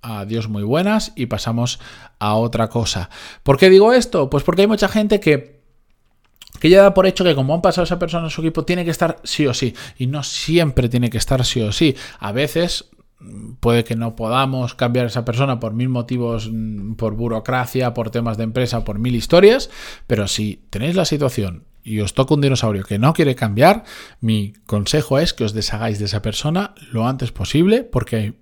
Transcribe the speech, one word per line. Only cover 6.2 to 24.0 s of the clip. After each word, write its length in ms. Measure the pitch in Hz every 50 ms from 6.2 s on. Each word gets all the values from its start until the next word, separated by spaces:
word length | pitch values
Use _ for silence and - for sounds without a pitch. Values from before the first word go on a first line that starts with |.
| _ _ _ _ - - - -
que 80 | - 160
ya 100 | 180 196
da 140 | 196 202 196
por 120 | 190 185
hecho 180 | 190 185 - 185
que 100 | 180 151
como 220 | 139 135 131 151
han 40 | 170
pasado 220 | 175 190 - 185
esa 160 | 175 - 180 175
persona 300 | 180 165 160 170 165 160
a 20 |
su 100 | - -
equipo, 240 | 160 165 156 165 151
tiene 200 | - 180 180 175
que 80 | 170
estar 260 | 160 - 175 165 160 - -
sí 240 | - - - 151 135
o 40 |
sí. 220 | 120 - - 120 110 - - - - _
Y 80 | 127
no 160 | 123 143 151
siempre 680 | 131 - - - - - 160 170 170 147 127 - 123 117
tiene 220 | 123 123 123 117
que 80 | - 107
estar 260 | - - 139 131 123
sí 160 | - - 127
o 120 | 110 104
sí. 240 | 104 - 170 151 - - - - - -
A 100 | - 101
veces, 580 | 101 123 147 151 - 165 175 175 - - - _ _ _ _ _ _ _
mm, 360 | - 101 110 104 110 110 117
puede 280 | - - 117 117 117
que 140 | 113 - 120
no 180 | 113 117 117 113
podamos 640 | - 113 110 120 127 139 135 131 131 123 117 -
cambiar 300 | - 127 120 120 123 123
a 20 | 117
esa 160 | - 127 117
persona 340 | 123 113 120 139 139 127 117
por 160 | 117 113 107
mil 140 | 113 123 131
motivos, 600 | 127 123 117 120 127 123 120 117 117 110 110 113
mm, 400 | 113 110 110 110 107 104 98 107
por 240 | 110 - 117 110 104
burocracia, 800 | 110 117 120 113 110 110 - 127 127 123 123 - 127 127 123 117
por 160 | 123 113 110
temas 260 | 104 120 117 117 110
de 80 | 104 117
empresa, 400 | 113 110 127 127 117 - 117 110
por 160 | - 104 104
mil 160 | 113 123 123
historias, 540 | 117 - - - 175 196 208 233 277 - - - - - - - - -
pero 220 | - 123 110 104 98
si 340 | - - 107 107 98 - - -
tenéis 240 | - 123 127 151 175
la 100 | 190 170
situación 600 | - 160 143 147 131 - - 104 92 87 78 - _ _ -
y 160 | _ 117 110 107
os 160 | 104 98 -
toca 200 | - 135 131 151
un 80 | 147
dinosaurio 420 | 139 139 131 120 - 110 104 95 95
que 160 | - 104 101
no 120 | 113 143
quiere 220 | 160 - 165 139 127
cambiar, 480 | - - 110 101 107 139 170 208 226 - - - -